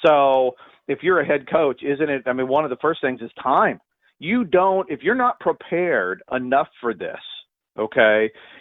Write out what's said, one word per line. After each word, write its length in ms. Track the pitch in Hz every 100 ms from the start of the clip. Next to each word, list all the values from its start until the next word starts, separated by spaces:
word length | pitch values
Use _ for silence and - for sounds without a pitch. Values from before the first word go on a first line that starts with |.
So 520 | 165 147 139 131 127 - - _ -
if 100 | 135
you're 180 | 170 180
a 60 | 139
head 220 | 143 127
coach, 340 | 160 147 123
isn't 280 | 139 139 151
it, 140 | 139 123
I 60 |
mean, 160 | 127 131
one 160 | 139
of 60 | 151
the 60 | 127
first 180 | 151 160
things 200 | 135 123
is 80 | 117 -
time. 400 | 127 156 208 98 _ _ _ _
You 260 | 151 247
don't, 460 | 190 180 190 190 185
if 120 | 147
you're 120 | 160
not 240 | 254 240 -
prepared 840 | 180 156 - 170 180 123 92 92 -
enough 360 | 127 127 139 151 _
for 120 | 120
this, 280 | 101 90 - - - - _ _ -
okay, 520 | 110 135 110 107 107 - - -